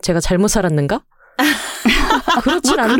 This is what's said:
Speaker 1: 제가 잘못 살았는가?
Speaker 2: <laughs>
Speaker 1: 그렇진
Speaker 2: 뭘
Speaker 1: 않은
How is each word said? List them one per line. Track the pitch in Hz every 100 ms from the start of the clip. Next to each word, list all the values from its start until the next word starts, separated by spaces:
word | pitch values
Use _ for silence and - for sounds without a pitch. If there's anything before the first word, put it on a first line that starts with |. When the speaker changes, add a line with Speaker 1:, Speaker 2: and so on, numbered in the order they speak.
Speaker 1:
제가 | - 170
잘못 | - 180 208
살았는가? | 220 185 151 143 240 - _ - -
Speaker 2:
<laughs> | 294 - - - 233 240 - 453 - 339
Speaker 1:
그렇진 | - 349 349 381
Speaker 2:
뭘 |
Speaker 1:
않은 | 226